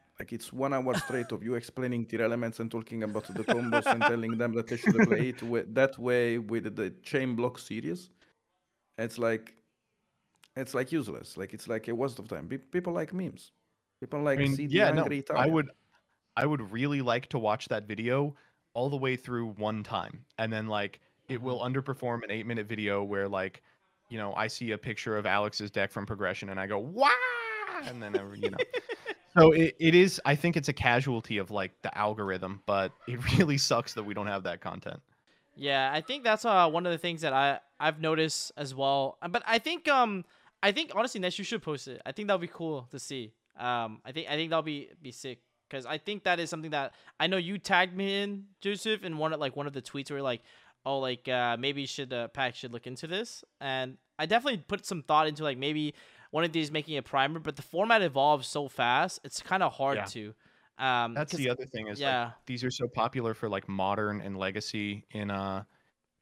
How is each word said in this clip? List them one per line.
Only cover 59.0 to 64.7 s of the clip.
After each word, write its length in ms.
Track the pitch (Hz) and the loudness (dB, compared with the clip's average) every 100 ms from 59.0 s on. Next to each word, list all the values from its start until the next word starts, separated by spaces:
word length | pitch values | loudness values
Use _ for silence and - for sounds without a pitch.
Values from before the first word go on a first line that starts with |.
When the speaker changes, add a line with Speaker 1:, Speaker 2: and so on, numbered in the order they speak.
| 180 - | 2 -4
Speaker 3:
it's 180 | - - | -12 -8
kinda 260 | - 190 156 | 0 2 2
hard 340 | - 135 127 | 2 0 0
Speaker 2:
Yeah. 60 | 98 | -2
Speaker 3:
to, 200 | 120 107 - _ _ _ - | -8 -10 -14 _ _ _ -2
um, 320 | 131 123 117 | 2 4 2
Speaker 2:
That's 140 | 127 151 | -2 -4
Speaker 3:
'cause 140 | 170 | -2
Speaker 2:
the 60 | 127 | 0
other 180 | 123 - | -2 -4
thing 220 | 113 110 | -8 -6
is, 140 | 104 | -2
like, 140 | 139 127 | 0 0
Speaker 3:
yeah. 160 | 117 - - | 0 -8 -10
Speaker 2:
these 180 | 123 | -4
are 60 | 127 | -4
so 180 | - 123 | -4 -4
popular 460 | 123 117 131 113 | 0 0 0 -2
for, 140 | 110 110 | -2 -2
like, 200 | 98 - | -2 -2
Modern 520 | 98 95 101 104 104 | 0 0 2 0 -2
and 160 | 101 95 | -6 -4
Legacy 680 | 95 104 - | -4 -4 -6